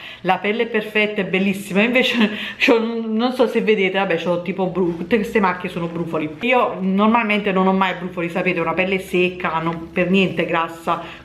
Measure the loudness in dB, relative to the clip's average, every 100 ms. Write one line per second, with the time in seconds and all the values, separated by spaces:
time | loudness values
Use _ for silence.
0 | -16 -8 0 0 2 -2 0 -2 -2 0
1 | 0 0 -2 0 0 -2 -2 0 2 2
2 | 2 2 2 0 -8 -2 4 4 4 -2
3 | -2 0 0 2 2 2 2 2 2 0
4 | 0 0 0 -2 -2 -2 -2 0 0 -2
5 | 0 0 2 2 2 0 -6 -6 -6 -4
6 | -4 -4 -6 -4 0 2 2 -2 -2 2
7 | 4 4 2 0 0 2 2 4 2 -2
8 | -6 -4 -4 -2 -2 0 -2 0 0 -2
9 | -2 0 0 0 -4 -2 -2 -6 -6 -2
10 | 2 4 2 0 -2 0 -2 -4 -4 -4
11 | -4 -14